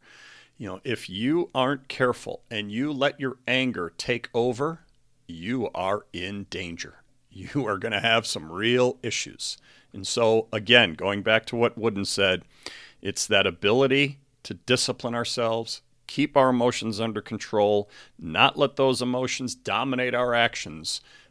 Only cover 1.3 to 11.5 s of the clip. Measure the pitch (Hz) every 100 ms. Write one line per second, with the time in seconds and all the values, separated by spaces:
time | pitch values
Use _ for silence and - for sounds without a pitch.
1.3 | 160 170 131 131 139 - - 127 120 -
2.3 | - - 110 104 107 143 143 139 - 135
3.3 | 120 - 127 131 101 85 - - 120 -
4.3 | 120 120 120 147 165 _ _ _ _ -
5.3 | 82 90 131 104 87 95 104 - 85 90
6.3 | 101 95 85 90 85 - - _ _ _
7.3 | 95 90 143 117 98 113 104 117 113 113
8.3 | - 78 85 110 123 127 123 120 - -
9.3 | - - - _ - _ 101 95 - 113
10.3 | 113 110 110 101 120 107 78 92 101 101
11.3 | 110 -